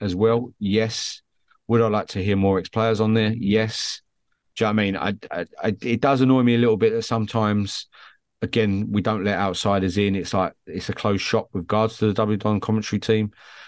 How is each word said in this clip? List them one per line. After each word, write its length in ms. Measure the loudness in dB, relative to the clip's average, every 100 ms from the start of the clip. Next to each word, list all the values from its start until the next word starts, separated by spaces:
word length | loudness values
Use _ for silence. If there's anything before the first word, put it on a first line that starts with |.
as 120 | -4
well? 380 | 0 2 2 -2 -6
Yes. 640 | 0 0 0 -4 -8 -12 _ _ _ _ -2
Would 120 | 2
I 60 | 2
like 220 | 0 -4
to 140 | -4
hear 140 | 0 2
more 220 | 2 2
ex-players 420 | 0 0 0 2
on 140 | 2
there? 180 | 2 2
Yes. 680 | 0 0 2 0 -4 -8 -10 _ _ _ _ _
Do 100 | -4
you 20 | 0
know 80 |
what 60 | 2
I 40 |
mean? 120 | 0 -2
I, 180 | -4 -6 -8
I, 160 | -8 -8 -6
I, 140 | -4 -4
it 220 | -2 0
does 180 | 2 4
annoy 220 | 4 4
me 140 | 4 4
a 20 |
little 180 | 4 4
bit 160 | 2
that 120 | 2
sometimes, 840 | -2 -2 -2 0 2 0 -2 -6 -14 -20 -20 -20 _ _
again, 460 | -2 0 0 0 -2
we 100 | -2
don't 240 | 0 -2
let 140 | -2 -2
outsiders 580 | -2 -2 0 0 0 0
in. 180 | 0
It's 200 | 0 -2
like, 180 | -2 -2 -6 -12
it's 240 | -8 -8
a 20 |
closed 300 | -4 -2 -2
shop 260 | 0 -2 -2
with 80 | -6
regards 340 | -2 0 0 0
to 100 | 0
the 40 |
W 240 | 0 0 0
Don 240 | 0 0
commentary 400 | 0 -2 -2 -2
team. 300 | 2 2 0 -6 -20 -20